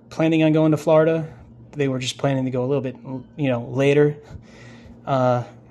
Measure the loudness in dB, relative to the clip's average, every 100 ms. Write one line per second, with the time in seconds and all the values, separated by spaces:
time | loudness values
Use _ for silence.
0 | -20 -2 0 2 4 4 2 2 2 4
1 | 4 0 -6 -14 -20 -20 -18 -4 -4 -2
2 | -6 -4 -2 -2 -2 -4 -2 -2 -4 -12
3 | -14 -14 -14 -4 -2 -2 -4 0 2 4
4 | 2 0 -14 -20 -20 -20 -20 -20 -20 -18
5 | -4 0 2 0 -4 -16 -20